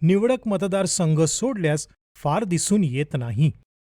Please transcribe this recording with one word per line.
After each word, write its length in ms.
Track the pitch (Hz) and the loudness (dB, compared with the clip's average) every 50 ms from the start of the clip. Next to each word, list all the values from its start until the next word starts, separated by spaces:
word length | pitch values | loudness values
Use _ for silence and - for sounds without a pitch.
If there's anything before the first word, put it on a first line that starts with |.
| 156 | 2
निवडक 460 | 165 185 202 214 247 262 254 - 226 | 2 2 4 2 2 0 0 -2 -4
मतदारसंघ 720 | 202 185 196 196 185 196 190 - - - 180 156 156 151 160 | -4 -2 -2 -2 -2 -2 -2 -2 -2 0 0 0 2 2 2
सोडल्यास 640 | 156 - - 214 262 269 208 170 151 151 156 - - _ _ _ _ _ | 0 0 -2 -2 -4 -4 -2 -2 -2 -2 -2 -4 -8 _ _ _ _ _
फार 280 | _ - 147 147 196 226 | _ -4 -2 -2 -2 -2
दिसून 400 | 190 175 156 - - 202 214 190 | -2 -2 -2 0 2 2 2 2
येत 320 | 147 120 135 147 - - | 0 0 -2 -4 -4 -4
नाही 340 | 143 123 117 107 107 151 151 - - _ _ _ _ _ _ _ | -6 -6 -4 0 2 2 2 2 -2 _ _ _ _ _ _ _